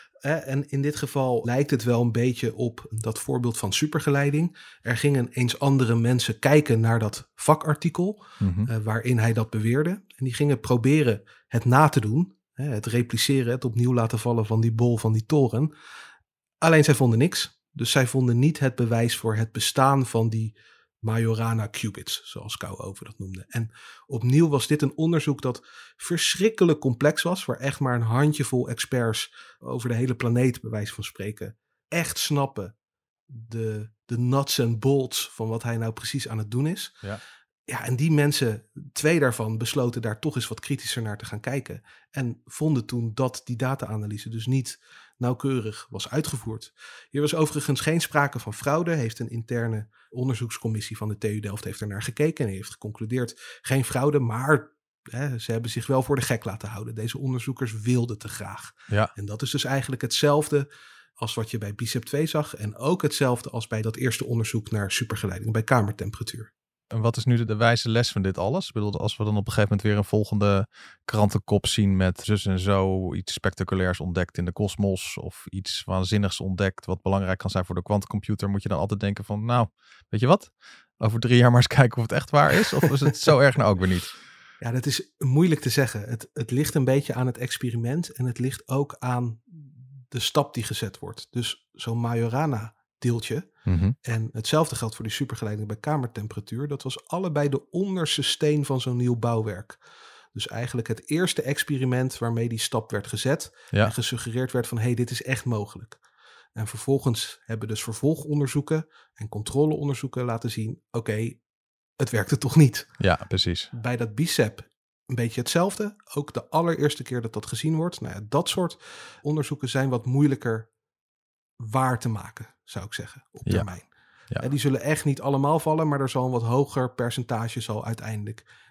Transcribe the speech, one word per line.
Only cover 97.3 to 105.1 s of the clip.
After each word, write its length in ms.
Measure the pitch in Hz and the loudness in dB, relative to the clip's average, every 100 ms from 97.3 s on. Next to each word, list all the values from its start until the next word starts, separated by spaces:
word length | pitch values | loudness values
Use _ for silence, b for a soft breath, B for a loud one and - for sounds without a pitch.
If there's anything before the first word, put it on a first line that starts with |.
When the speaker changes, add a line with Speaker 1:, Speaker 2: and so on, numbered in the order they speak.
| 147 147 | 0 0
Speaker 1:
de 220 | 135 - | 0 -4
onderste 520 | 175 196 185 156 - | -4 -2 -2 -2 0
steen 420 | 139 - 151 151 | -2 0 2 2
van 160 | 139 131 | 0 -2
zo'n 160 | 127 123 | 0 0
nieuw 200 | 123 117 | 0 2
bouwwerk. 640 | 120 113 110 92 - - B B B B B | 0 0 -2 -6 -12 -20 B B B B B
Dus 140 | 113 - | -10 -8
eigenlijk 400 | 110 120 123 113 | -6 -4 -4 -4
het 220 | 110 - | -6 -2
eerste 320 | 156 185 - | 0 0 0
experiment 760 | 131 143 - 135 127 123 131 - | -2 -2 -2 0 2 2 0 -2
waarmee 300 | 117 117 117 | -2 0 -2
die 100 | 110 | -2
stap 320 | - 113 - | -2 -2 -2
werd 160 | 104 - | -6 -4
gezet. 520 | 104 127 156 - B B | -2 0 0 -4 B B
Speaker 2:
Ja. 140 | 101 | 2
Speaker 1:
En 80 | 107 | 2
gesuggereerd 600 | 117 - 120 117 120 131 | 2 -4 -4 -4 -4 -2
werd 140 | 123 117 | -2 -2
van, 120 | 120 | -2
hey, 160 | 120 | 0
dit 160 | 120 120 | 0 -2